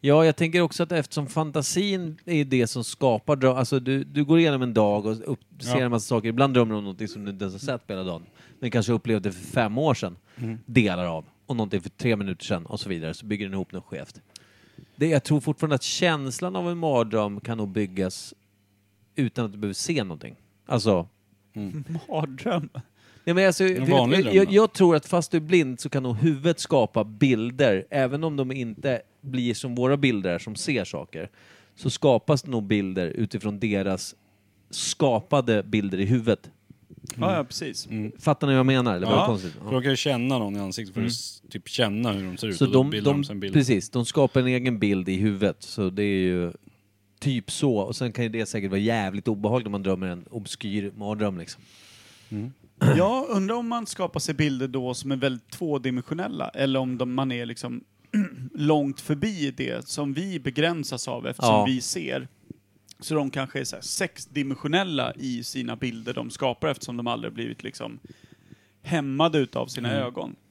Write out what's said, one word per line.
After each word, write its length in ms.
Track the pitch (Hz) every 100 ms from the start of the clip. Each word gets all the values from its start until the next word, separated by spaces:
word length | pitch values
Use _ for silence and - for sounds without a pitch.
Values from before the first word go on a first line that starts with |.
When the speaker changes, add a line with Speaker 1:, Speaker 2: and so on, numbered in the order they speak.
Speaker 1:
Ja, 240 | 139 151
jag 120 | 160 147
tänker 240 | 170 175
också 220 | 170 -
att 100 | 170
eftersom 340 | 170 139 - 139
fantasin 920 | - 156 143 139 156 202 190 170 156
är 200 | - 165
det 220 | 139 131 117
som 180 | 127
skapar 520 | 113 - 135 110 - 143
dröm-, 200 | 131 127
alltså 240 | 123 135
du, 240 | 123 135
du 200 | 143 143
går 140 | 143 165
igenom 240 | 165 139
en 120 | 127
dag 320 | 113 104 104 104
och 260 | 110 110
upp-, 300 | - _ -
ser 80 | 120 131
Speaker 2:
Ja. 60 |
Speaker 1:
en 60 | 123
massa 160 | 117 -
saker. 220 | 117 110
Ibland 260 | 113 139
drömmer 180 | 123 113
du 60 | 107
om 60 |
någonting 240 | 101 95 107
som 160 | 104
du 60 | 101
inte 140 | 98
ens 100 | 98
har 180 | 98 135
sett 140 | 98 _
på 60 |
hela 120 | 98
dagen. 180 | 92 82 85 _ - -
Men 100 | 123
kanske 220 | 120 104
upplevde 400 | 113 117 107 98
för 120 | 90 -
fem 320 | - 110 110
år 160 | 156
sedan. 220 | 123 98 87 _ -
Speaker 2:
Mm. 220 | 117 113 -
Speaker 1:
Delar 380 | 123 104 90 87
av. 180 | 80 - _ _
Och 100 | 120
någonting 240 | 107 98
för 80 | -
tre 260 | _ 123 107
minuter 280 | 98 90
sedan 220 | - 92 82
och 140 | 107
så 80 | 101
vidare. 260 | 87 80
Så 120 | 80 107
bygger 180 | 104 98
den 80 |
ihop 180 | 95 90
något 120 | 92
skevt. 360 | - 76 67 - _ - _ _ _ - - -
Det, 100 | 156
jag 180 | 147
tror 160 | - 151
fortfarande 340 | 143 147 156
att 80 | 135
känslan 760 | - - 180 156 135 120 180 185
av 140 | 175
en 80 | 170
mardröm 640 | 165 131 113 110 104 101
kan 180 | 117 113
nog 100 | 104
byggas 680 | 95 101 92 92 - - - _ _ _ _ _ _ _ -
utan 280 | 127 -
att 80 | 113
du 60 | 101
behöver 160 | 104
se 300 | 95 - 160
någonting. 320 | 98 80 57 - _ _ -
Alltså 420 | 123 113 92 85 _ _ _ _
Speaker 2:
Mm. 300 | - 101 151 135 165 -
Speaker 3:
Mardröm? 600 | 156 135 131 233 175 139 - - _ _ -
Speaker 1:
Nej, 100 | -
men 120 | 175 190
alltså, 180 | 175
Speaker 2:
En 220 | 190 180 131
Speaker 1:
för 60 |
Speaker 2:
vanlig 240 | 139 120 175
Speaker 1:
jag, 60 |
Speaker 2:
dröm 100 | 139 190
Speaker 1:
jag, 100 | 196
Speaker 2:
då? 60 |
Speaker 1:
jag 180 | 196 220
tror 240 | - 185 156
att 100 | -
fast 240 | 175 160
du 60 | 170
är 40 |
blind 400 | 151 180 139 120
så 80 | 143
kan 140 | 143
nog 140 | 127 110
huvudet 440 | 156 139 151 165
skapa 440 | - 143 107 -
bilder, 840 | 104 107 139 117 117 127 135 95 95
även 340 | 143 131 143
om 120 | 160 147
de 160 | 131
inte 500 | 135 117 104 139 120 - _
blir 340 | 139 127 120
som 200 | 110 131
våra 220 | 120 127 143
bilder 340 | 139 107 92
är, 40 | 85
som 180 | - 104
ser 280 | - 131
saker, 440 | 90 80 - 80 82 _ - - _
så 160 | _ 139
skapas 520 | - 147 117 - 147
det 80 | -
nog 140 | 120
bilder 420 | 98 104 98 92 87
utifrån 520 | - 104 104 104 104
deras 540 | 110 101 98 95 - - _ _ _ _ _
skapade 920 | - - - 147 113 - 143 120 107
bilder 360 | 95 110 98 92
i 40 |
huvudet. 460 | 98 123 113 104 - _ _ - _ - - -
Speaker 3:
Ja, 200 | 175 180
ja, 80 |
precis. 420 | 131 - 151 - -
Speaker 2:
Mm. 260 | 110 107 -
Speaker 1:
Fattar 280 | - 143 143
ni 60 |
vad 60 | 135
jag 80 | 131
menar? 300 | 131 123 90
Eller 100 | 98
var 80 |
det 60 | -
Speaker 3:
Ja. 60 | -
Speaker 1:
konstigt? 260 | 107 92
Speaker 2:
För 180 | 76 101
då 100 | 127
kan 80 | 131
jag 100 | 135
känna 400 | 151 127 123 135
någon 180 | 104 101
i 20 |
ansiktet 340 | 98 95 104
för 60 | 101
att 20 |
Speaker 1:
Mm. 60 | 113
Speaker 2:
s-, 340 | 120 - - -
typ 180 | 104 -
känna 440 | - 117 104 120
hur 120 | 98
de 120 | 95 90
ser 120 | 90
ut 80 | 160
Speaker 1:
Så 80 | 131
Speaker 2:
och 60 |
då 60 | 131
Speaker 1:
de, 80 | 135
Speaker 2:
bildar 220 | 110 104
de 80 | 143
Speaker 1:
de, 40 |
Speaker 2:
sig 80 | 139
en 80 | 101
bild. 140 | 98
Speaker 1:
precis, 360 | 147 127 107 -
de 140 | 127 117
skapar 340 | - 135 135
en 60 | 127
egen 320 | 127 127 113
bild 300 | 104 98 92
i 60 | 92
huvudet. 400 | 107 98 98 -
Så 280 | - - 95
det 120 | 95
är 180 | 101 98
ju 320 | 92 90 87 - - _ _ _ _ _
typ 300 | 147 123 -
så. 260 | - 143 110
Och 180 | 95 -
sen 160 | 123
kan 120 | 110
ju 60 | 117
det 160 | 113 107
säkert 240 | 110 98
vara 100 | 98
jävligt 480 | 107 113 98 101 107
obehagligt 380 | 104 104 123 107
om 60 |
man 100 | 101
drömmer 240 | 95 92 92
en 180 | 87 82
obskyr 600 | 117 98 - 107 104 98 101
mardröm, 420 | 104 107 104 92
liksom. 240 | 85 - - - - - - - -
Speaker 2:
Mm. 220 | 107 113 135 - _ - 139
Speaker 3:
Jag 320 | 185 254 269
undrar 260 | 214 190 240
om 120 | 233
man 180 | 240 220
skapar 340 | - 180 170
sig 140 | -
bilder 340 | 139 147 131 135
då 260 | 131 127
som 180 | 123 139
är 40 | 135
väldigt 340 | 135 123 _
tvådimensionella, 1000 | - 170 147 127 127 - 160 190 156 135
eller 300 | - 135 131
om 200 | 131 127
de, 160 | 123
man 180 | 127 135
är 140 | 123 120
liksom 380 | 117 120 120 - _ _ 214
<clears throat> 360 | 185 131 131
långt 460 | - 147 151 139 135
förbi 500 | - 147 214 196 143 123
det 320 | 127 120 -
som 240 | - 143
vi 260 | 139 196 175
begränsas 680 | 127 127 165 170 131 123 -
av 180 | 127 123
eftersom 280 | 123 120
Speaker 1:
Ja. 100 | 107
Speaker 3:
vi 160 | 104 131
ser. 480 | 123 185 147 131 127 _ _ - _ _ _ -
Så 140 | -
de 160 | 156 139
kanske 300 | 139 135 139
är 40 |
så 120 | 131 -
här 60 |
sexdimensionella 1300 | - - 190 - - 143 139 135 147 170 190 147 120
i 280 | - 131 120
sina 320 | 117 135 120 117
bilder 380 | 131 113 113
de 160 | 120 120
skapar 380 | - 135 120 156
eftersom 280 | 139 - 120
de 100 | 120
aldrig 260 | 117 113
blivit 300 | 110 117 117
liksom 360 | - - 117 117 - - - _ _ - _ _
hämmade 560 | - 160 139 135 165 156
utav 280 | 127 127 123
sina 240 | 123 120
Speaker 2:
Mm. 120 | 139
Speaker 3:
ögon. 340 | 127 120 60 - _